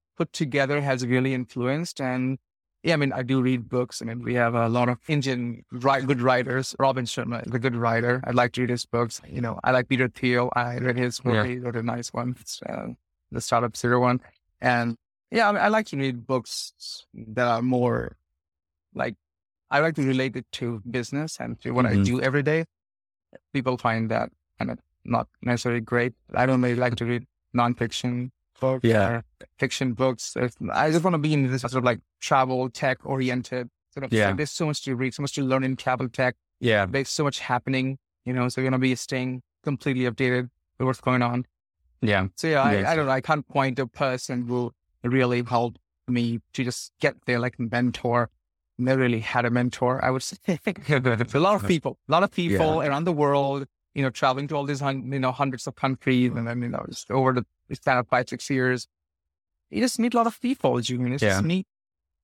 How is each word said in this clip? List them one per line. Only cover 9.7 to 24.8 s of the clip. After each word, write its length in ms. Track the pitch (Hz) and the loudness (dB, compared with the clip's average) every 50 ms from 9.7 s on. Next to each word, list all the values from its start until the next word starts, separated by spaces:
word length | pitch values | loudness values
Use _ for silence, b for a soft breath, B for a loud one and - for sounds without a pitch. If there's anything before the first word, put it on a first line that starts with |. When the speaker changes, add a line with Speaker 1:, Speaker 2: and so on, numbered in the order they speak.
| 127 | 2
Speaker 1:
like 160 | 127 120 - | 2 2 2
Peter 200 | 135 123 127 117 | 2 2 2 0
Thiel. 420 | - - - 123 123 123 123 127 - | 0 -2 0 2 2 2 2 0 0
I 240 | 120 120 120 120 127 | -2 -2 -2 -4 -2
read 180 | 127 127 120 | -2 0 0
his 240 | 123 123 123 117 - | 0 0 -2 -2 -2
book. 140 | - 127 113 | 0 2 2
Speaker 2:
Yeah. 100 | 110 110 | 2 2
Speaker 1:
He 140 | 127 123 127 | 0 -2 -4
wrote 180 | 123 123 117 | -4 -4 -4
a 60 | 117 113 | -2 -2
nice 300 | 120 117 120 117 - - | -2 -4 -4 -6 -6 -6
one. 240 | 120 120 127 123 - | -4 -4 -4 -6 -6
It's, 220 | - - - - - | -10 -14 -14 -12 -10
uh, 260 | - - - 50 - 120 - _ _ _ _ _ _ - | -8 -8 -8 -8 -8 -10 -12 _ _ _ _ _ _ -8
The 80 | 120 | -8
Startup 360 | - - 120 117 120 117 - | -2 0 2 2 2 0 -4
Zero 240 | - - 120 123 123 | -2 0 2 4 4
one. 200 | 123 123 123 127 b b b b _ _ _ _ | 4 4 2 0 b b b b _ _ _ _
And 360 | - 127 123 120 117 117 117 - _ _ _ _ _ _ - | 0 2 2 2 2 -2 -4 -6 _ _ _ _ _ _ 0
yeah, 160 | 226 220 208 | 2 2 2
I 40 | 208 | 2
mean, 100 | 196 - | 2 2
I 60 | 208 | 2
like 180 | 214 220 214 | 2 2 0
to 100 | - - | -2 -4
read 300 | 139 139 135 123 120 110 | -2 -2 -2 -2 -6 -4
books 800 | - 131 127 113 - - - - - - _ - - - - - _ - | -2 -2 -2 -2 -4 -10 -10 -10 -12 -16 _ -18 -16 -16 -16 -18 _ -18
that 360 | - 113 110 107 123 123 120 | -18 -16 -8 -2 0 2 2
are 140 | 117 113 120 | 2 2 2
more 540 | 127 127 123 123 120 117 117 117 - - - _ _ _ _ _ _ _ _ _ _ _ _ _ _ _ | 0 2 2 2 2 0 0 -4 -6 -10 -16 _ _ _ _ _ _ _ _ _ _ _ _ _ _ _
like, 220 | - 127 123 - - _ _ _ _ _ _ _ _ _ _ | -6 -6 -6 -6 -10 _ _ _ _ _ _ _ _ _ _
I 100 | - 143 | 2 2
like 160 | 156 165 160 | 2 2 0
to 60 | 156 139 | 0 0
relate 340 | 131 131 131 131 131 110 | 0 2 0 0 -2 -4
it 100 | 127 117 - - | -8 -10 -10 -10
to 280 | - 127 117 120 110 95 120 | -6 -6 -6 -6 -6 -8 -6
business 500 | 117 127 117 - - 143 156 160 - - | -6 -6 -6 -4 -6 -6 -6 -6 -8 -10
and 200 | 120 117 117 - - | -8 -10 -10 -8 -8
to 100 | 123 120 | -2 0
what 140 | 123 127 | 2 2
I 80 | 117 104 | 4 4
Speaker 2:
Mm-hmm. 80 | 101 98 | 4 4
Speaker 1:
do 160 | 107 120 127 120 | 4 2 2 0
every 200 | 131 127 147 135 | 0 0 2 2
day. 240 | 151 151 165 165 - _ _ _ _ _ _ _ _ _ _ _ _ _ - _ _ - | 2 0 0 -2 -4 _ _ _ _ _ _ _ _ _ _ _ _ _ -20 _ _ -4
People 240 | 139 120 127 127 | -2 0 0 -2
find 340 | 120 - 117 113 113 113 107 | 0 0 0 0 2 0 0
that 200 | 110 113 117 - - _ _ _ _ _ | 0 -2 -2 -2 -6 _ _ _ _ _
kind 120 | - - | -6 -6
of 80 | - - | -6 -8